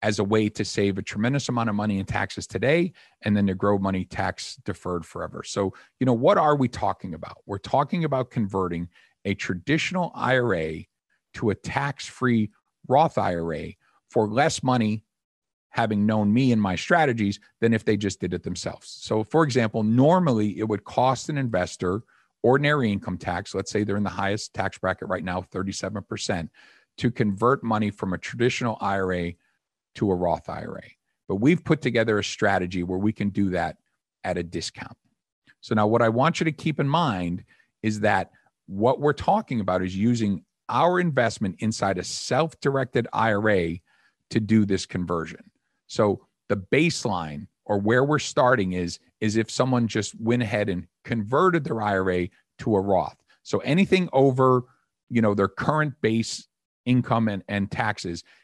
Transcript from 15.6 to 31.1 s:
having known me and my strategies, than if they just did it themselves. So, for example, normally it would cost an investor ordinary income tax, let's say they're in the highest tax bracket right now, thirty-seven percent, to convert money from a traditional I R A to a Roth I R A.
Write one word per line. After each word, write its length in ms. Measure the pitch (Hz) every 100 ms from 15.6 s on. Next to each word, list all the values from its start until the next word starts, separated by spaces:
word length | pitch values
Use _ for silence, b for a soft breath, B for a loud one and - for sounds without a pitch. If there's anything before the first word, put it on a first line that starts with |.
| _
having 360 | - 110 104 104
known 260 | 107 104
me 200 | 113 135
and 100 | 113
my 140 | 101 90
strategies, 640 | - 175 147 113 101 101 b _
than 140 | 117
if 100 | 110
they 140 | - 101
just 220 | 101 -
did 120 | 90
it 120 | 87
themselves. 440 | - 87 87 - -
So, 360 | - - 110
for 200 | 110 156
example, 380 | 156 123 110 113
normally 800 | 107 117 143 185 165 113 104 87
it 80 | 110
would 160 | 101
cost 460 | - - 123 127 -
an 80 | 147
investor 640 | 127 95 90 - 90 101 - b b _
ordinary 480 | 117 151 147 147 117
income 260 | 98 - 90
tax, 380 | - 87 - 95
let's 160 | 95
say 120 | 104
they're 140 | 101 101
in 60 |
the 60 | 101
highest 420 | 92 98 107 -
tax 240 | - 95 -
bracket 300 | 92 92 -
right 160 | 92
now, 180 | 92 90
thirty-seven 640 | 92 95 95 98 95 104
percent, 480 | - 101 - 92 80 b b b b -
to 120 | 131
convert 540 | - 107 98 117 104
money 260 | 117 107 104
from 240 | - 95
a 60 | 87
traditional 580 | - 120 120 - 123 110
I 180 | 98 98
R 140 | 92
A 240 | 90 87 87 _ _ _ _ _ -
to 160 | 104
a 40 | 90
Roth 320 | 87 80 -
I 140 | 78
R 140 | - -
A. 180 | - _ _